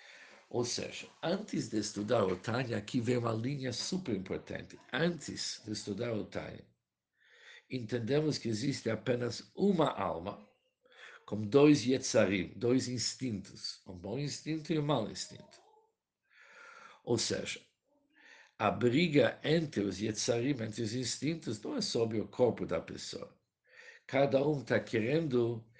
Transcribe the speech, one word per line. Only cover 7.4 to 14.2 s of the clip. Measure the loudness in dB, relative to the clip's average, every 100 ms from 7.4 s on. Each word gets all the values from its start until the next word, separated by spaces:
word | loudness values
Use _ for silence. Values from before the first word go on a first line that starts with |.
| -20 -20 _
entendemos | -6 -2 -2 2 2 2 0
que | -2
existe | -2 0 -2 -2
apenas | -2 0 0 -2 -6 -10
uma | 0 4 4 4
alma, | 2 -2 -4 -6 -10 -14 _ _ _ _ -20 -20 -20 -8
com | -6
dois | 4 8 10 8
Yetzarim, | 4 0 4 4 6 4 0 -2
dois | 2 2 2
instintos, | -2 -4 -4 -4 -4 -8 -12 -12 -12 -14
um |
bom | -12 -6
instinto | -4